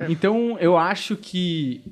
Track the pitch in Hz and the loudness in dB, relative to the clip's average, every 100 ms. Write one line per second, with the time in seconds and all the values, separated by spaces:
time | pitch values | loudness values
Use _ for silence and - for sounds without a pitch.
0 | 165 165 190 226 233 220 170 170 175 196 | -4 0 2 2 0 2 4 4 4 -2
1 | - 202 - 185 180 160 135 120 - | -4 -6 -6 -4 -2 -2 -2 -6 -12